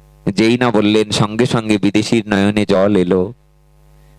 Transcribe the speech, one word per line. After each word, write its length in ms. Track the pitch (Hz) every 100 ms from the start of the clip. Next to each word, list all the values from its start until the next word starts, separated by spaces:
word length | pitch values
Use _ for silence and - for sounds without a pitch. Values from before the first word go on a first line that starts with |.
| - - -
যেই 260 | 98 113 123
না 120 | 123
বললেন, 400 | 107 104 107 107
সঙ্গে 360 | - 104 110 123
সঙ্গে 320 | 123 110 104
বিদেশির 500 | 101 104 107 113 104
নয়নে 380 | 101 101 104 104
জল 300 | 95 101 98
এলো। 360 | 90 92 98 123 _ _ _ _ _ - -